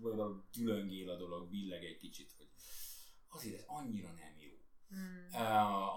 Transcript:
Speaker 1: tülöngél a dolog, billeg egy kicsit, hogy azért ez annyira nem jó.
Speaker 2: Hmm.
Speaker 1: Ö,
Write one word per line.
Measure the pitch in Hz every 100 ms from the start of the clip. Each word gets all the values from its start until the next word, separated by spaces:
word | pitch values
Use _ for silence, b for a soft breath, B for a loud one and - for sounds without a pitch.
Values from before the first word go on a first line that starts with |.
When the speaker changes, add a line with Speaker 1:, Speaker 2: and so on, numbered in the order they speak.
| 113 107 104 95 -
Speaker 1:
tülöngél | 117 113 101 98 95 92
a | 87
dolog, | 87 87 90
billeg | 101 98 85
egy | 85 82
kicsit, | 90 - 71 -
hogy | - - B B B B B B -
azért | 156 113 90
ez | -
annyira | 147 131 104 87
nem | 82 80 76
jó. | 76 80 - - -
Speaker 2:
Hmm. | - 190 90 90
Speaker 1:
Ö, | 120 110 107 104 98 98